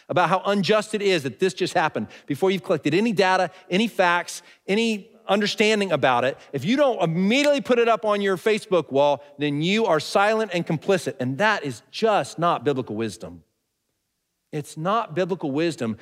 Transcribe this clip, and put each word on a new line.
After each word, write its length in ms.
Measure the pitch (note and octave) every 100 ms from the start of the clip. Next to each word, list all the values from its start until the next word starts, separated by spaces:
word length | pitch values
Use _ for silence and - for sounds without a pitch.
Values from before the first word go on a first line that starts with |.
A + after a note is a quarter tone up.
| -
about 220 | C#3 E3
how 100 | F#3 G3
unjust 480 | G3+ F3+ G#3+ G#3
it 80 | G#3+
is 220 | G3+ F3+
that 140 | C3 G#2+
this 140 | F#3
just 220 | - F3+
happened, 320 | E3+ D#3 C#3 G#2 -
before 260 | - C#3 F#3+
you've 140 | F#3+
collected 300 | - E3 D#3
any 180 | E3 A#3
data, 380 | F#3+ F#3 F#3 F3+ - -
any 200 | F3+ A#3
facts, 520 | - F3+ F3 E3 - - - -
any 400 | G3+ A3+ G#3+ F#3 - -
understanding 640 | G3+ G#3 - G#3+ G#3+ G3
about 320 | D3+ C3+ A#2+
it, 120 | B2 C#3 -
if 120 | C#3
you 120 | C#3 C4+
don't 240 | C#4+ G#3+
immediately 600 | E3+ E3 F#3+ C4 D4 C#4+
put 180 | G#3+ A#3+
it 80 | A#3
up 180 | A3
on 160 | A3 G#3
your 160 | G3 F#3
Facebook 540 | A3 G#3+ - F3+ D3
wall, 320 | C3+ D3 C#3 - -
then 240 | D3 C#3+
you 240 | E3 G#3+ A3
are 140 | D#3
silent 500 | D3 G3+ G3+ A3 G#3+
and 140 | F3 E3+
complicit, 480 | D#3+ - F#3+ - -
and 180 | B2+ C3+
that 240 | G#3+ G3+
is 200 | C#3+ A#2 -
just 440 | - A3 G3 C#3+ -
not 280 | E3+ D3
biblical 320 | B2 C3 A#2 G#2+
wisdom. 480 | A2+ F2 E2+ E2+ _ _ _ _ _ _ _ _ _ _ _
It's 260 | D3+ D3 -
not 380 | E3 A3 G#3+
biblical 380 | D#3 F3+ F#3+ D#3
wisdom 460 | C3+ E3+ D3+ A#2 G#2